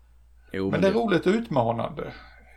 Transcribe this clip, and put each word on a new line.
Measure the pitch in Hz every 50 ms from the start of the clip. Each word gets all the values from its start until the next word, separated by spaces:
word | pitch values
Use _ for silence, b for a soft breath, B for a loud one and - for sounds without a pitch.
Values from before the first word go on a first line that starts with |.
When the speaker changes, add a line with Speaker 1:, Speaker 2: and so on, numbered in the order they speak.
| - _ - - - - - - - -
Speaker 1:
Jo, | - 95
Speaker 2:
Men | 95 98
Speaker 1:
men | - 160
Speaker 2:
det | 190 190
är |
Speaker 1:
det | 196 226
Speaker 2:
roligt | 233 202 180 165 -
och | 180
utmanande. | 208 233 233 - 160 131 113 113 113 117 - - - - - - B B B B B B B B B